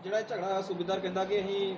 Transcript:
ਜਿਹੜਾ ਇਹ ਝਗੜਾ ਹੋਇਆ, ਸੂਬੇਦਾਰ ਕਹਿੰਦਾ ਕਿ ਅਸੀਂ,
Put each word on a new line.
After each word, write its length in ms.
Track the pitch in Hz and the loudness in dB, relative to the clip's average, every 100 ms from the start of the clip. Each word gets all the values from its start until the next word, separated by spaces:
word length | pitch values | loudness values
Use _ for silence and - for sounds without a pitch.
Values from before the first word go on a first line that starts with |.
ਜਿਹੜਾ 160 | 180 220 | 0 0
ਇਹ 40 | |
ਝਗੜਾ 240 | 214 220 185 | 0 -2 0
ਹੋਇਆ, 140 | 190 | 0
ਸੂਬੇਦਾਰ 380 | 190 175 175 190 | 0 -2 0 0
ਕਹਿੰਦਾ 260 | 185 185 190 | 0 0 2
ਕਿ 140 | 202 | 2
ਅਸੀਂ, 360 | 190 196 196 | 2 0 0